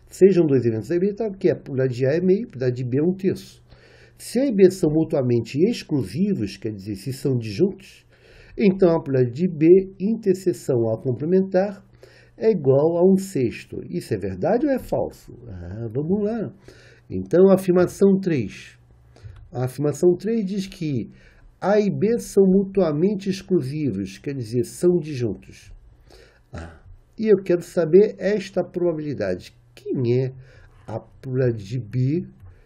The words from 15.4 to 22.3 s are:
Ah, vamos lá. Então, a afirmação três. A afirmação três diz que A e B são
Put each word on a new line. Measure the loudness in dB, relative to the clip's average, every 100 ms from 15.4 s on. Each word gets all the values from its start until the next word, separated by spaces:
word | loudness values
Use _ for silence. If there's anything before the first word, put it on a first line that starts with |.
| -16
Ah, | -14 -12 -10 -8
vamos | -6 -2 -2
lá. | -2 -4 -8 -12 -20 -20 -20 -20 -10
Então, | -8 0 6 8
a |
afirmação | 6 4 2 2 4 4 4
três. | 2 -2 -4 -10 -20 -20 _ _ _ -20 -20 -20 -14
A | -6
afirmação | -6 -4 -4 0 2 2
três | 0 -4
diz | -2 -4 -8
que | -8 -6 -4 -6 -12 -20 -20 -20 _
A | 0 2
e | 2
B | 0 0 -2
são | 0